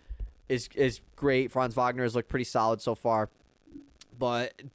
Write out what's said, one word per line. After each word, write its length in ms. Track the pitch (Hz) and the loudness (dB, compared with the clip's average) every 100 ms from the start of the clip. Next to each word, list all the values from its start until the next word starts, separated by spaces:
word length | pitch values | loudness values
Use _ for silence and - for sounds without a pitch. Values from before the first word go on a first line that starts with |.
| - - - - - | -16 -10 -10 -12 -4
is, 180 | 131 - | -4 -2
is 280 | - 131 113 - - | 0 0 0 -10 -2
great. 360 | 143 131 131 | 2 2 2
Franz 240 | 127 127 113 | 0 0 2
Wagner 260 | 123 123 | 0 0
has 140 | 123 120 | 0 0
looked 140 | - | -2
pretty 140 | 135 120 | -4 -2
solid 360 | 123 113 113 | 2 2 2
so 140 | - 113 | 0 -2
far. 340 | 120 110 107 - _ _ _ - - _ - 120 | 2 2 0 -6 _ _ _ -20 -20 _ -20 -6
But 360 | 123 120 123 - 139 | -2 -2 -4 -8 -14